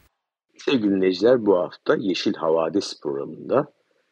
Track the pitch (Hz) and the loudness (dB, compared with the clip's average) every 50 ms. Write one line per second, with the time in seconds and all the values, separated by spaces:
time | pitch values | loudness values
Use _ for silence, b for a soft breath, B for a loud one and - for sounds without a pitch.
0 | _ _ _ _ _ _ _ _ _ _ _ - - - 147 120 104 101 98 95 | _ _ _ _ _ _ _ _ _ _ _ -8 -4 -2 0 0 2 2 2 2
1 | 92 95 92 90 101 120 131 123 107 101 95 90 90 - - - _ - 147 147 | 2 2 2 2 4 4 4 4 4 2 2 2 2 -4 -8 -8 _ -2 -2 0
2 | 120 95 85 - - - - - 80 80 80 82 80 80 80 101 - - - - | 0 -4 -4 -2 -2 -4 -4 -2 0 0 0 2 0 0 -2 -2 -4 -4 -12 -10
3 | - 76 69 69 69 73 - - - - 101 131 147 - _ _ _ _ _ _ | -8 -8 -6 -6 -8 -10 -12 -14 -6 -2 -2 -2 -2 -2 _ _ _ _ _ _
4 | _ _ | _ _